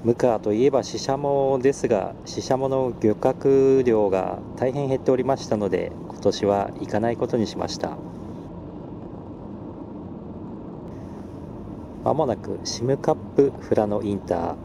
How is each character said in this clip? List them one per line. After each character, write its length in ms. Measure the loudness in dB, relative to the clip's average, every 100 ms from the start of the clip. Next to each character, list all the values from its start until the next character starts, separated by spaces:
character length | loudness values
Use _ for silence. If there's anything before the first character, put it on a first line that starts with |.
| 4
向 80 |
川 260 | 4 4 2
と 140 | 2
い 100 | 4
え 60 | 4
ば 140 | 4
シ 160 | 0 -4
シ 100 | -2
ャ 80 | -2
モ 400 | 0 2 2 4
で 140 | 2
す 140 | 2 2
が、 260 | 2 0 -8 -10
シ 180 | -8
シ 100 | 0
ャ 40 | 0
モ 120 | 2
の 240 | 2 0 2
漁 140 | 2 4
獲 640 | 2 2 4 6 8 6
量 280 | 6 6 4
が 260 | 2 0 -4 -8 -2
大 160 | 0
変 160 | 0 0
減 120 | 0
っ 20 |
て 80 | 4
お 60 | 2
り 80 |
ま 120 | 4 0
し 120 | 0
た 100 | 0
の 100 | 2
で、 240 | 0 -2 -6 -12
今 120 | 0
年 260 | 0 2 4
は 240 | 4 2 -4
行 60 | -2
か 140 | 0
な 100 | 0
い 80 | 0
こ 80 | 0
と 120 | 2
に 100 | 0
し 100 | -2
ま 100 | -6
し 120 | -4
た。 180 | -6 -6 -10 -12 -12 -12 -12 -12 -12 -12 -12 -12 -12 -12 -12 -12 -12 -12 -12 -12 -12 -12 -12 -12 -12 -12 -12 -12 -12 -12 -12 -12 -12 -12 -12 -12 -12 -12 -12 -12 -12 -8
ま 100 | -2
も 140 | 0 0
な 100 | -2
く 220 | -4 -6
シ 200 | -6 -4
ム 160 | 0 0
カ 140 | 2
ッ 20 | 0
プ 360 | 0 4 4 2 0
富 80 | 2
良 120 | 2
野 160 | 2
イ 100 | 0
ン 60 | -2
タ 160 | 0 -2
ー 200 | 0 -4